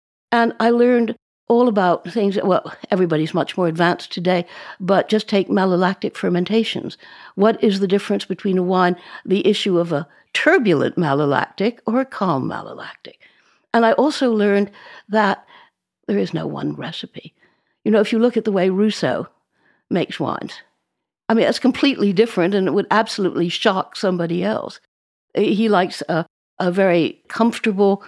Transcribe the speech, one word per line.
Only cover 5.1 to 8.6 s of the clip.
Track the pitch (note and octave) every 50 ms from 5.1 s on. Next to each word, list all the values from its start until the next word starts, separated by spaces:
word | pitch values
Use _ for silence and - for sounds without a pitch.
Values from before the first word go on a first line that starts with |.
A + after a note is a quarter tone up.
| G#3+ G#3+ - -
take | G#3+ G3 F#3 -
malolactic | - G3 F#3 F#3+ F3+ F3 F#3 F3+ G3 - - - -
fermentations. | - - F#3 F3 F3 F#3 E3+ G3+ A3+ A3 - - - - - - - - - - - - - -
What | - G3 A3 A3+ - -
is | A3 G3 G3
the | G3 F#3
difference | F#3+ G3+ - - G#3 G3 -
between | - F#3+ - - G3+ F#3
a | F#3